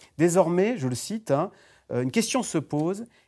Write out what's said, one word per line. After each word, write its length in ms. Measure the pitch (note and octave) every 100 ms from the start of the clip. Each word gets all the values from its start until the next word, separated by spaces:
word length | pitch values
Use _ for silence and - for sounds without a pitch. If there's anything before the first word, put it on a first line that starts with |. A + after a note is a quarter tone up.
| - -
Désormais, 580 | F3 F3 E3 F3 G3+ A#3+
je 140 | C3
le 60 | B2
cite, 360 | - A3 -
hein, 200 | C#3 F#3+ - _ _ _
euh, 80 | A#2+
une 100 | B2+
question 320 | E3+ A3+ C4
se 140 | A3 E3+
pose, 480 | C3 D3 D#3+ G3+ A#3 _